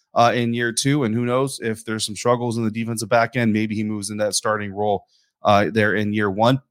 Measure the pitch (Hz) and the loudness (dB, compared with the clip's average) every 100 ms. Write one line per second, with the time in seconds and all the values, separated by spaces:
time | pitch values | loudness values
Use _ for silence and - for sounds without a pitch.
0 | _ - 120 120 117 117 117 117 139 147 | _ 2 4 4 0 0 -2 0 0 2
1 | 117 113 120 127 135 - 113 107 - 110 | 0 0 0 0 0 -4 -6 -6 -6 -6
2 | - 101 120 120 120 113 110 110 117 113 | -6 -2 0 0 0 -2 -2 -2 -6 -6
3 | 110 117 120 127 113 107 110 107 107 107 | 0 2 2 2 2 2 0 -2 -4 -4
4 | 101 104 107 92 110 107 104 98 104 98 | -6 -4 -2 -2 -2 -2 -4 -4 -2 -2
5 | _ _ _ _ - 101 85 110 104 98 | _ _ _ _ 2 4 4 2 2 0
6 | 104 107 104 98 117 135 _ | -2 0 0 2 2 2 _